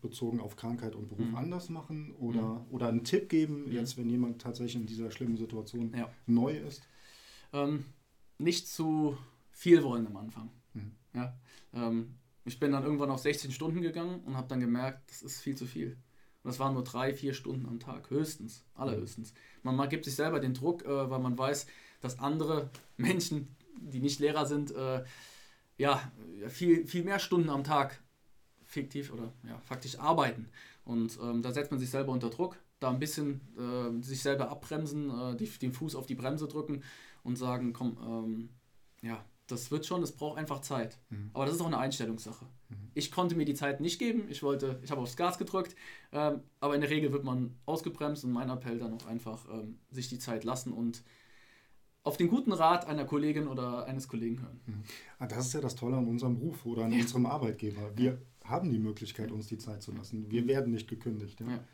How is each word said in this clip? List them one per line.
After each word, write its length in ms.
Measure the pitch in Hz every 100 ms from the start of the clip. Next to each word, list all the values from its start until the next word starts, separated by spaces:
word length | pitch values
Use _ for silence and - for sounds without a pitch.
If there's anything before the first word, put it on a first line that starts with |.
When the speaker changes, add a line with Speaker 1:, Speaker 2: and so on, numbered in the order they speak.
Speaker 1:
bezogen 380 | 113 - 117 117
auf 160 | 104 -
Krankheit 400 | 117 120 113 101
und 140 | 104
Beruf 180 | 104 117
Speaker 2:
Mhm. 80 | 117
Speaker 1:
anders 340 | 160 175 175
machen 440 | 165 151 151 151 -
oder, 260 | 120 117
Speaker 2:
Mhm. 240 | 110 117 -
Speaker 1:
oder 180 | 123 120
einen 160 | 117
Tipp 260 | 120 196 -
geben, 360 | 160 151 143 139
Speaker 2:
Mhm. 60 |
Speaker 1:
jetzt 240 | 117 120 123
wenn 120 | 120
jemand 320 | 123 120 117
tatsächlich 340 | 123 117 120 123
in 100 | 107
dieser 260 | 110 113
schlimmen 260 | - 120 113
Situation 560 | 113 113 104 120 113
Speaker 2:
Ja. 160 | 120 - - -
Speaker 1:
neu 320 | 117 135 151
ist? 300 | 147 - - - - - - - -
Speaker 2:
Ähm, 320 | 143 143 147 135 - _ _ - -
nicht 300 | 165 170 -
zu 500 | - 160 156 151 131 - _ -
viel 320 | - 139 165
wollen 240 | 139 117 107
am 80 | 98
Anfang. 340 | 110 113 113 - _
Speaker 1:
Mhm. 180 | 113 104 - _
Speaker 2:
Ja? 240 | 120 127 - - - -
Ähm, 420 | 117 117 117 120 - _ _ 123
ich 140 | -
bin 120 | 143
dann 120 | 139
irgendwann 280 | 143 143 139
auf 80 | 131
sechzehn 320 | 147 143 135
Stunden 300 | 131 160 170
gegangen 400 | 170 165 175 180 -
und 120 | 131
hab 100 | 127
dann 120 | 127
gemerkt, 520 | 120 120 131 135 -
das 100 | -
ist 200 | 127 -
viel 140 | 143 135
zu 100 | 123
viel. 320 | - 131 - - - - -
Und 40 | 127
das 100 | 123
waren 140 | 135
nur 100 | 131
drei, 300 | 127 120 131
vier 200 | 139 139
Stunden 340 | 131 135 131 123
am 120 | 117
Tag, 300 | - 95 -
höchstens, 560 | 135 156 - 226 - -
allerhöchstens. 600 | - 135 110 - - 113
Speaker 1:
Mhm. 40 | - - -
Speaker 2:
Man, 120 | 131 131
man 140 | 139
gibt 160 | 156 147
sich 100 | 127
selber 240 | 156 151
den 140 | 131
Druck, 300 | 127 156 175 -
äh, 240 | 139 131
weil 100 | 131
man 180 | 127 120
weiß, 300 | 135 139 - - - -
dass 180 | 127 127
andere 540 | 139 160 160 151 135 - - -
Menschen, 580 | 160 185 - 151 135 - - -
die 200 | - 127
nicht 200 | 143 139
Lehrer 260 | 147 151 139
sind, 240 | 147 143
äh, 320 | - 131 131 131 - - - - - _ -
ja, 340 | 139 127 131 - 82 98 107
viel, 400 | - 175 165 -
viel 160 | 180
mehr 160 | 175 196
Stunden 300 | - 180 156
am 140 | 139
Tag 380 | 139 147 135 - - _ _ - - _
fiktiv 480 | - 151 139 139 135
oder, 220 | 117 113 - 117
ja, 120 | 113
faktisch 400 | - 127 131 -
arbeiten. 500 | 151 165 127 110 110 - - -
Und, 360 | - 117 113 -
ähm, 200 | 120 117
da 80 | 123
setzt 180 | 131 143
man 100 | 135
sich 100 | 127
selber 220 | 135 135
unter 180 | 127 120
Druck, 280 | - 175 - - _
da 100 | 131
ein 100 | 127
bisschen, 420 | 151 151 147 135 - -
äh, 440 | 123 123 120 117
sich 180 | 127 135
selber 280 | 139 139 131
abbremsen, 600 | 147 - 156 151 147 143
äh, 240 | 120 127 120
die, 100 | 220
den 280 | - 127
Fuß 220 | 127 160 135
auf 120 | -
die 80 | 131
Bremse 320 | 127 151 151
drücken 340 | 151 151 139 - - - -
und 140 | 120 123
sagen, 360 | 127 123 123
„Komm, 240 | 120 123 113
ähm, 480 | 117 113 113 110 117 - _ - - -
ja, 220 | 117 107 - - -
das 220 | 123 -
wird 160 | 151 151
schon, 160 | 180
es 120 | 170
braucht 240 | - 151 156
einfach 240 | 147 135
Zeit.“ 380 | - 131 113 - -
Speaker 1:
Mhm. 220 | 104 104
Speaker 2:
Aber 120 | 127 135
das 100 | 170
ist 60 |
auch 60 | 165
eine 120 | 127
Einstellungssache. 640 | 131 - 113 110 107 - - - -
Speaker 1:
Mhm. 60 | 107 -
Speaker 2:
Ich 180 | 151 -
konnte 240 | - 180 170
mir 100 | 143
die 100 | 139
Zeit 260 | 143 139
nicht 180 | 170 -
geben, 240 | 233 226 208
ich 120 | -
wollte, 380 | 143 135 135 127
ich 80 | 131
habe 100 | 139
aufs 160 | 117 -
Gas 200 | 175 175
gedrückt, 380 | - 185 180 - - - -
ähm, 300 | 147 151 143 - -
aber 160 | 143 143
in 60 |
der 80 | 143
Regel 220 | 151 143
wird 120 | 139
man 320 | 135 127 120 - -
ausgebremst 580 | 160 165 - 147 147
und 80 | 127
mein 180 | 120 127
Appell 300 | 127 127 117
dann 140 | 113
auch 120 | 113 -
einfach, 400 | 113 113 110 -
ähm, 280 | 110 107 117 _
sich 180 | 127 123
die 120 | 123
Zeit 240 | 127 113 113
lassen 260 | 127 127
und 320 | 113 117 113 - - - - - - - - - _
auf 140 | 151 151
den 120 | 175
guten 220 | 247 233
Rat 360 | 175 160 175 160
einer 180 | 151 131
Kollegin 420 | 147 151 151 147
oder 380 | 131 123 123 127
eines 220 | 135 -
Kollegen 340 | 117 113 123
hören. 180 | 123 - -
Speaker 1:
Mhm. 180 | 104 104 - - -
Ah, 80 | 117
das 200 | 110 127
ist 60 |
ja 80 | 151
das 140 | 131 -
Tolle 220 | 120 131
an 100 | 117
unserem 320 | 120 127 117
Beruf 260 | 160 147 117
oder 200 | 117 113
an 80 |
Speaker 2:
Ja. 80 | 117
Speaker 1:
unserem 260 | 120 123 120
Arbeitgeber. 680 | 147 113 104 107 104 104 107
Wir 160 | 127
Speaker 2:
Ja. 360 | 127 - - -
Speaker 1:
haben 220 | 160 180
die 80 | 110
Möglichkeit, 500 | 107 107 107 - 104
Speaker 2:
Ja. 60 | 107
Speaker 1:
uns 100 | 104
die 140 | 107
Zeit 240 | 107 104
zu 80 | -
lassen. 400 | - - 110 107
Wir 100 | 120
Speaker 2:
Mhm. 60 | 123
Speaker 1:
werden 240 | 135 120
nicht 160 | 110 107
gekündigt, 520 | 110 123 107 101 -
ja. 60 | 117
Speaker 2:
Ja, 160 | 120 -